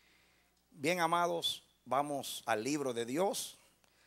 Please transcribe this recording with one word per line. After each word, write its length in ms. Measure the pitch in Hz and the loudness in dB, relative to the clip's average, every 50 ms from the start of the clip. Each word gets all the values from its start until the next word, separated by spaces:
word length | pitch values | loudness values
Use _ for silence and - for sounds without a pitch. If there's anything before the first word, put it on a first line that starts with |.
| _ _ _ _ _ _ _ _ _ _ _ _ _ _ | _ _ _ _ _ _ _ _ _ _ _ _ _ _
Bien, 280 | - 170 135 156 175 180 | -10 -4 0 0 2 2
amados, 640 | 170 165 170 175 175 175 175 170 147 - - - - _ _ _ _ | 2 4 4 4 2 2 0 0 -2 -2 -4 -6 -10 _ _ _ _
vamos 580 | - 123 135 143 147 143 139 120 - - - - | -2 0 0 0 0 -2 -4 -6 -6 -8 -6 -2
al 180 | - 113 107 110 | 0 0 2 2
libro 300 | 135 147 151 139 131 120 | 0 0 0 0 0 -2
de 100 | 117 117 | -2 -2
Dios 540 | 117 127 156 185 202 - - - - - - - _ _ _ _ _ _ _ _ | -2 0 0 0 0 0 -2 -6 -8 -12 -16 -20 _ _ _ _ _ _ _ _